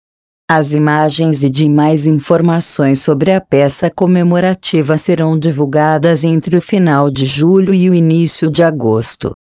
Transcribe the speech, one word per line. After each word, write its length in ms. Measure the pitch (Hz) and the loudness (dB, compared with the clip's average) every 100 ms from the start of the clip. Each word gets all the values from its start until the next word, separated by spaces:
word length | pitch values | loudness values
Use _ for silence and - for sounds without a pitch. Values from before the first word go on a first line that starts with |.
| - _ _ _ _ | -8 _ _ _ _
As 200 | 160 147 | -2 0
imagens 720 | 147 151 151 151 147 165 143 | 0 0 0 0 0 -2 0
e 60 | 139 | -2
demais 580 | 131 151 147 151 156 147 | 0 0 2 2 0 0
informações 960 | 156 - 165 170 165 - - 139 135 | -2 0 0 2 0 -4 -2 0 0
sobre 300 | - 143 156 | 0 0 0
a 80 | 190 | -2
peça 480 | - 139 143 - 170 | 0 0 0 0 -6
comemorativa 1080 | - 180 180 175 175 185 185 - 165 143 156 | -2 0 2 2 0 0 -2 -2 -2 0 -2
serão 400 | - 170 160 160 | -2 -2 0 0
divulgadas 840 | 160 139 147 147 151 156 160 160 | -2 -2 -2 0 0 2 2 0
entre 340 | 165 165 - 175 | 0 0 0 -2
o 40 | |
final 500 | - 208 180 143 143 | 0 0 2 2 0
de 120 | 135 | -2
julho 480 | 135 139 160 190 185 | -4 0 2 2 2
e 160 | 190 180 | 2 2
o 60 | |
início 560 | 175 165 165 165 - 160 | 2 2 2 0 -2 -4
de 140 | 151 | 0
agosto. 680 | 170 156 117 110 113 - - - _ | 0 0 -2 -2 -2 -8 -10 -10 _